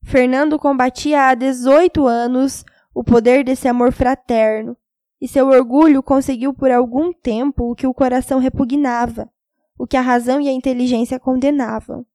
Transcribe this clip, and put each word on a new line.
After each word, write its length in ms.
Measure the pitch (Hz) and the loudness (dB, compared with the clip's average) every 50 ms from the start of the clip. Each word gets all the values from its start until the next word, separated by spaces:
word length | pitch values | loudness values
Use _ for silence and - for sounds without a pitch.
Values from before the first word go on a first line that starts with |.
Fernando 560 | - - - 269 247 254 254 262 294 311 302 302 | -12 0 2 2 2 2 2 0 0 0 -2 0
combatia 680 | - 285 277 262 254 254 254 - - 294 302 285 269 262 | 0 -2 0 2 0 -2 -2 -4 -4 -2 0 2 4 2
há 80 | 262 | 2
dezoito 720 | 240 247 269 269 247 247 262 269 302 349 359 359 320 285 254 | 2 0 -4 -4 -2 2 4 4 4 4 4 2 2 0 0
anos 560 | 233 233 233 240 254 254 262 277 - - - _ _ _ _ _ _ | 0 0 -2 -2 0 0 -2 -2 -4 -8 -18 _ _ _ _ _ _
o 80 | - 240 | -8 0
poder 400 | - - 240 220 240 254 269 277 | 2 2 4 4 4 4 4 2
desse 240 | 240 262 254 - 262 | 0 -2 -2 0 -2
amor 240 | 240 240 240 247 | 0 2 2 0
fraterno, 880 | 247 - 277 247 262 - _ _ 247 226 220 214 220 220 220 233 247 _ _ _ _ _ _ _ _ _ | 2 0 0 -2 -2 -2 _ _ 0 0 2 2 0 -2 -6 -10 -12 _ _ _ _ _ _ _ _ _
e 80 | - 254 | -14 -4
seu 220 | - 277 262 269 | 0 0 2 4
orgulho 520 | 269 254 262 233 240 277 320 320 294 269 | 4 4 4 2 2 4 4 6 4 4
conseguiu 520 | 254 - 277 269 269 - 269 233 240 277 277 | 2 0 0 0 0 -2 -4 -4 -4 -6 -6
por 180 | - - 262 | -2 0 2
algum 400 | 247 247 254 240 233 262 320 359 | 2 2 0 0 -2 -4 -4 -4
tempo 580 | 349 _ _ 254 220 220 254 285 269 - 240 240 | -6 _ _ -6 -4 -2 -4 -4 -4 -4 -6 -6
o 60 | 240 | -6
que 100 | - - | -4 -4
o 80 | 262 254 | -6 -2
coração 460 | - 277 254 247 254 254 - 269 262 | 0 -2 0 0 -2 -2 -2 -2 -2
repugnava, 920 | 254 262 - - 294 233 254 294 285 262 240 240 240 240 233 233 214 226 _ _ _ _ _ _ _ _ _ _ | -2 -2 -2 -2 -4 -2 -2 -2 -2 -2 -2 -2 -4 -4 -6 -10 -14 -16 _ _ _ _ _ _ _ _ _ _
o 80 | - | -12
que 120 | 240 - 262 | -4 -2 -2
a 40 | |
razão 380 | 254 247 247 240 240 240 254 285 | 0 2 0 0 0 0 -2 -2
e 80 | 285 285 | 0 -2
a 60 | 262 | -4
inteligência 680 | 262 254 269 254 240 247 247 247 226 240 - 262 254 | -2 -2 -4 -2 -2 -2 -2 0 -2 -2 -4 -6 -8
condenavam 880 | _ - 254 254 247 277 294 285 254 220 220 220 - - - - 247 _ _ | _ -2 -2 0 0 0 0 0 -2 -4 -6 -10 -10 -12 -16 -16 -16 _ _